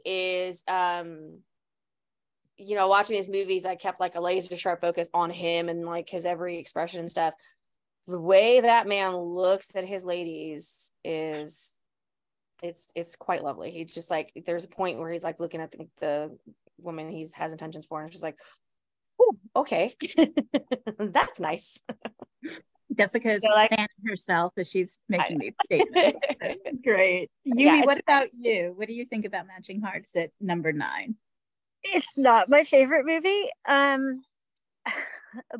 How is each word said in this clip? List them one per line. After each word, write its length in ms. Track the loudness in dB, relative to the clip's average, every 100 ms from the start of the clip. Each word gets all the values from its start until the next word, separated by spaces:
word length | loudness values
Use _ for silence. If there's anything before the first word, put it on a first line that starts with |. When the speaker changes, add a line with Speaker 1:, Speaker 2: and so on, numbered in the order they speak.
| -4
Speaker 1:
is, 580 | -4 -2 -2 -4 -6 -4
um, 760 | 0 0 -2 -6 -14 -18 -20 _ _ _ _ _ _ _ _ _ _ _ -16
you 200 | -4 2
know, 100 | 6
watching 280 | 6 4 0
these 120 | -2
movies, 380 | -2 0 -2 -2
I 80 |
kept, 240 | -4 -6 -4
like, 160 | -4
a 60 | -2
laser 360 | -2 -2 -2 -4
sharp 240 | -4 -2
focus 260 | -2 -2 -2
on 180 | 0 0
him 380 | -2 -2 -2 -2
and, 160 | -4
like, 240 | -6 -6 -8
his 160 | -6
every 340 | -4 -4 -4 -8
expression 420 | -8 -6 -6 -6
and 100 | -8
stuff. 240 | -2 -2 -4 _ _ _ _ _ _ -10
The 140 | -6
way 400 | 4 6 8 6
that 260 | 8 6 4
man 300 | 0 0 -2
looks 580 | -4 0 2 2 -2
at 100 | -8
his 200 | -6 -6
ladies 880 | -4 -4 -6 -8 -10 -10 -12 -14 -16 _
is, 760 | -8 -6 -6 -6 -8 -10 -12 -14 _ _ _ _ _ _ _ _
it's, 260 | -14 -12 -12
it's 220 | -10 -10 -10
quite 260 | -6 -4
lovely. 280 | -4 -8 -10
He 140 | -12
just, 260 | -12 -12 -6
like, 220 | -6 -6 -10 -6
there's 180 | -6
a 40 | -6
point 300 | -6 -6 -6
where 120 | -8
he's, 140 | -6
like, 160 | -6 -8
looking 200 | -8 -10
at 120 | -12
the, 160 | -14 -20 _
the 400 | -4 -4 -6 -12 -20 -20 _ _
woman 300 | -12 -12 -10
he 160 | -12 -12
has 180 | -8 -8
intentions 320 | -8 -12 -14 -12
for, 140 | -10
and 60 | -10
it's 60 |
just 80 | -10
like, 140 | -10 -12 -18 _ _ _ _ _ _ 4
"Ooh, 180 | 4 4 -2 -2
okay, 380 | 0 0 0 -2 -2 4
<laughs> 840 | 4 2 -2 -4 -4 -6 -6 -6
that's 420 | -2 0 0 -2
nice." 420 | -4 -4 -4 -8 -8
<laughs> 1080 | -12 -14 -16 -20 _ -16 -16 -20 _ -6 0
Speaker 2:
Jessica 360 | 0 0 0 0
is 60 |
Speaker 1:
So, 60 | 4
like, 220 | 6 6
Speaker 2:
fanning 180 | 4 -2 _
herself 480 | -10 -6 0 0 0 -2
as 100 | -4
she's 320 | -2 -2 -4 -2
Speaker 1:
I 60 | 0
Speaker 2:
making 220 | 0 -2
Speaker 1:
know. 60 | -4
Speaker 2:
these 80 | -4
statements. 560 | 0 2 2 4 4 2 -2 -4 -6
Speaker 1:
<laughs> 340 | -8 -8 -4
Speaker 2:
Great. 460 | 0 4 4 2 -4 _
Speaker 1:
Yeah, 340 | -2 4 6 8
Speaker 2:
Yumi, 20 |
Speaker 1:
it's 80 | 6
Speaker 2:
what 120 | 4
about 280 | 4 4 2
you? 400 | -2 -2 0 -2 -4
What 100 | -8
do 60 |
you 140 | -8 -8
think 180 | -6
about 220 | -6 -6 -10
Matching 340 | -16 -12 -8
Hearts 340 | -6 -8 -6
at 160 | -4 -4 -4
number 320 | -2 -2 0
nine? 400 | -2 -4 -6 -8 -10 _ _ _ _ _ _
Speaker 3:
It's 320 | -2 -2 -2 2
not 300 | 6 6 8
my 140 | 6
favorite 420 | 8 6 6 4 2
movie. 420 | 0 2 0 -2 -6 2
Um, 560 | 4 4 2 -2 -6 -12 _ _ _ _ _
<sighs> 80 | -8 -8 -8 -14 -18 -20 -14